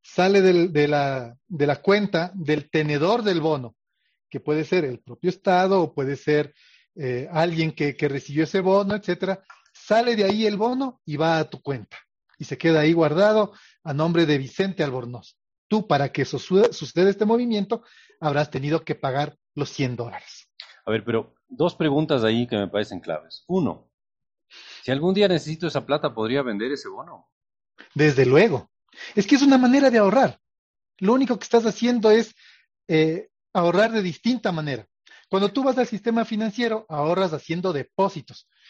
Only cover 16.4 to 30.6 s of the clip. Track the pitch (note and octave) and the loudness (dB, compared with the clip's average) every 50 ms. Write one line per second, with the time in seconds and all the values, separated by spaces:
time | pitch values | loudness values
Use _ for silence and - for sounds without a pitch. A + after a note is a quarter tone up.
16.4 | - - F#3 G3 A3+ A#3 - - D3+ - - E3 F#3+ G3+ G3 G3+ G#3+ G#3 A#3 A#3+ | -4 0 2 4 4 2 0 -4 -12 -6 0 2 2 2 2 2 0 0 0 0
17.4 | B3 A#3+ G#3+ G#3 G3 - A#3 - _ _ _ _ _ _ _ - D#3+ D3 C#3+ D3 | 0 -2 -2 -4 -4 -4 -6 -8 _ _ _ _ _ _ _ -6 -4 -2 0 0
18.4 | D3+ - - C#3 C#3 D3 D#3+ D#3 - - D3+ - - C3+ B2+ C#3+ D3 - - _ | -2 -2 -4 -6 -4 -2 -2 -2 -4 -6 -8 -6 -6 -4 -4 -4 -4 -6 -8 _
19.4 | _ _ - C#3+ C#3 - - - C3+ B2 A#2+ A#2+ A#2 A#2 - - - - - - | _ _ -8 -8 -8 -6 -4 -4 -4 -4 -4 -6 -10 -10 -12 -18 -20 -20 -20 -20
20.4 | - _ _ - - - - _ - G#2+ A2 G#2+ G#2+ A#2 A2+ A2+ - - _ _ | -20 _ _ -20 -20 -20 -20 _ -6 -4 -4 -4 -2 -2 -4 -4 -4 -6 _ _
21.4 | _ - - - D#3+ E3+ - - D#3+ D3 C#3 D3+ D#3+ D#3 D3+ B2 A2 A2 A2+ A#2+ | _ -10 -4 -2 -2 -2 -2 -2 -2 0 0 0 0 0 0 0 0 0 0 0
22.4 | A#2+ A#2+ A2+ G#2 G2+ - G2+ G#2 G#2 - F#2+ E2+ - - D#2+ D2+ - - - - | -2 -2 -2 -4 -4 -2 -4 -4 -4 -6 -8 -12 -8 -8 -8 -8 -10 -14 -20 -16
23.4 | _ - F3+ F#3+ C#3+ F#2 D#2 - _ _ _ _ _ _ _ _ _ _ _ _ | _ -4 -4 -2 -2 -2 -6 -8 _ _ _ _ _ _ _ _ _ _ _ _
24.4 | _ _ - - - - - - - B2 C3+ C#3 E3 F#3 F#3+ G#3 G3+ F#3 F3 - | _ _ -20 -20 -20 -20 -20 -10 -6 -6 -4 -2 0 0 2 2 2 2 2 0
25.4 | - D3+ D#3+ D#3+ E3+ D#3 - C3+ A#2 - C#3+ D3+ - C3+ A2 A2 A2 A2+ C3 C#3+ | -2 -6 -8 -6 -6 -4 -4 -4 -4 -2 -2 -2 -2 -4 -4 -4 -4 -2 -2 -2
26.4 | C3 A#2+ G2+ G2+ A2+ C3 C#3+ - - G2 F#2+ A#2 D#3 F3 C3 F#2 _ _ _ _ | -2 -4 -4 -4 -6 -6 -6 -8 -10 -14 -16 -16 -18 -18 -20 -20 _ _ _ _
27.4 | _ _ _ _ _ _ _ - - _ - C#3+ D3+ D3+ B2+ C3+ B2+ B2 C3+ E3 | _ _ _ _ _ _ _ -20 -18 _ -2 2 2 2 4 4 4 6 6 6
28.4 | A3 G#3+ C#3+ - - _ _ _ _ _ _ - - - - G#3 G3+ - C#4+ B3+ | 4 4 2 -4 -8 _ _ _ _ _ _ -20 -16 -6 -2 -2 0 2 4 4
29.4 | C#4 C#4 C4+ B3+ B3+ A#3+ C4 C#4 C#4 C4 A#3+ A3 G3+ F#3+ G#3+ C4+ B3 C#3 - _ | 6 6 6 6 6 4 4 4 4 4 4 4 4 4 4 4 2 2 -2 _
30.4 | _ _ _ _ | _ _ _ _